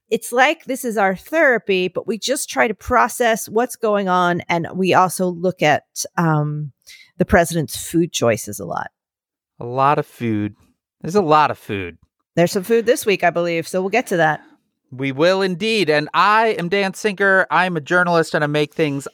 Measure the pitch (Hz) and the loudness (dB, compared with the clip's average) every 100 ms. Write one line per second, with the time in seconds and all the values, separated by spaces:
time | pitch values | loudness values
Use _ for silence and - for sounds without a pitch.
0 | - 220 - 240 269 320 - 262 247 214 | -6 -6 -2 2 2 2 -6 -6 -4 0
1 | 190 180 - 320 285 226 - 190 180 - | 0 -2 -4 2 2 2 0 -2 0 -4
2 | 175 220 - 294 - 269 240 196 - 240 | -6 -6 -4 -6 -4 -2 -2 -2 0 2
3 | 233 - 240 220 - 208 247 - 220 202 | 2 0 0 0 -2 -2 -2 -2 -2 0
4 | 190 180 175 175 - 170 160 185 185 143 | 0 2 2 0 -2 -4 -2 -2 2 4
5 | 185 - 185 170 180 - 151 139 _ - | 2 0 -4 -2 -4 0 0 0 _ -12
6 | - - 165 151 147 151 147 _ - - | -8 -2 0 0 -2 -4 -8 _ -20 -20
7 | _ - 180 190 170 165 139 - - 165 | _ -4 2 2 2 -2 -4 -8 -4 -2
8 | 175 - 120 107 - 104 85 - - _ | 0 0 0 0 -6 -12 -10 -8 -10 _
9 | _ _ _ _ _ - 120 127 139 147 | _ _ _ _ _ -16 -8 0 2 2
10 | - - 117 107 104 104 _ _ _ _ | -2 -6 -2 -2 -4 -8 _ _ _ _
11 | 160 202 160 151 143 107 - 98 90 85 | -4 -2 2 4 2 -2 -8 -8 -8 -12
12 | _ _ _ - 175 208 185 233 226 294 | _ _ _ 0 0 0 0 0 2 0
13 | 220 190 175 170 175 165 - - 190 214 | 0 2 2 0 -2 -4 -4 -4 -2 -2
14 | - 175 156 151 - _ _ _ _ 127 | -2 2 2 0 -8 _ _ _ _ -8
15 | 139 131 175 190 196 170 220 226 151 147 | -6 2 2 2 0 -2 0 0 2 2
16 | 151 160 196 214 226 208 170 202 190 - | 0 2 4 4 2 0 -2 0 -2 -2
17 | 220 185 196 190 - 160 185 170 135 180 | -6 0 2 2 2 0 0 -2 0 2
18 | 175 170 160 165 147 151 151 - 151 139 | 4 2 2 0 0 0 0 0 0 -2
19 | - | -4